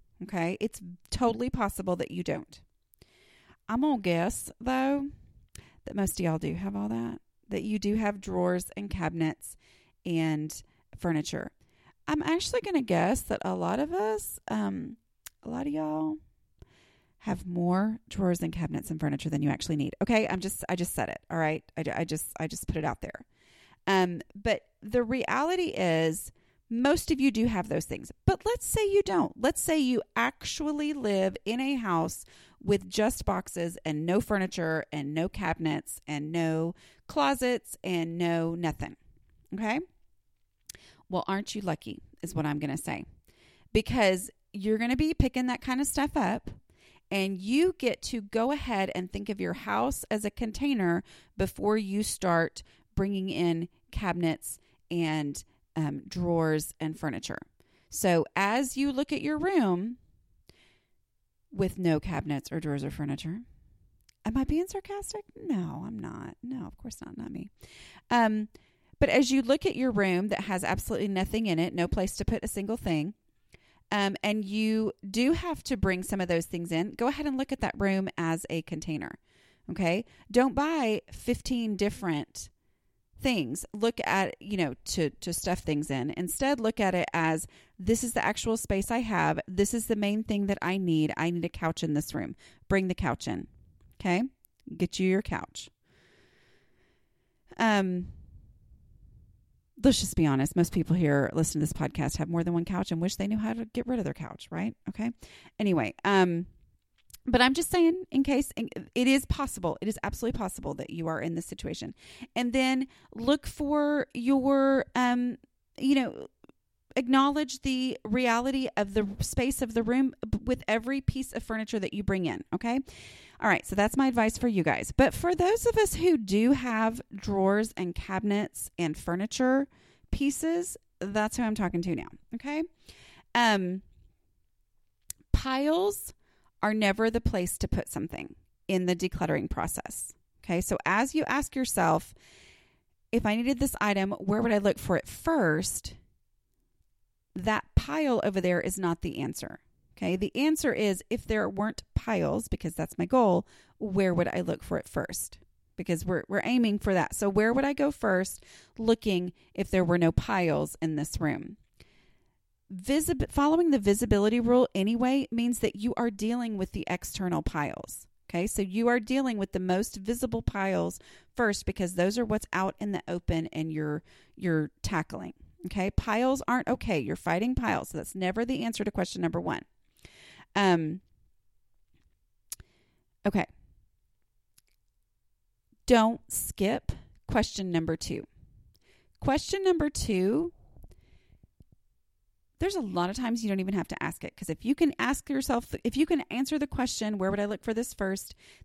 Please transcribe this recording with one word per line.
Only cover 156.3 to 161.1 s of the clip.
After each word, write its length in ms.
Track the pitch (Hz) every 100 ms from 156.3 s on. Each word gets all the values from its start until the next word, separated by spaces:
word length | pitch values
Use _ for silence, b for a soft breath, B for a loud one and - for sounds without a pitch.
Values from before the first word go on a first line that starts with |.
| 202
aiming 380 | - 247 226 202
for 140 | 220
that. 200 | 185 -
So 140 | - 202
where 240 | 196 214
would 120 | 247
I 80 | 277
go 200 | 285 285
first 520 | 285 214 185 190 - B B B -
looking 560 | 226 226 220 185 180 - b
if 160 | - 190
there 140 | 190
were 140 | 175 175
no 120 | 165
piles 640 | 160 - 202 170 147 151 -
in 140 | 160 151
this 240 | 147